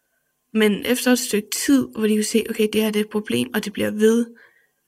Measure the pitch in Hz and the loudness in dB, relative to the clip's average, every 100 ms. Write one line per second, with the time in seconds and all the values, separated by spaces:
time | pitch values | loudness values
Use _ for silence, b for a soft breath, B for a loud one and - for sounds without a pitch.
0 | _ _ _ _ _ 220 214 196 - 247 | _ _ _ _ _ 2 2 2 -2 0
1 | 247 247 - 208 208 - - 277 247 226 | 2 2 0 -4 -4 -6 2 2 2 -2
2 | 214 214 214 226 - 226 214 214 220 208 | 0 0 0 -2 -2 -2 0 0 0 -2
3 | 214 214 214 233 247 214 208 - 214 208 | -2 -6 -2 -2 -2 -4 -6 -4 -4 2
4 | 220 233 233 b b b b b | 4 4 0 b b b b b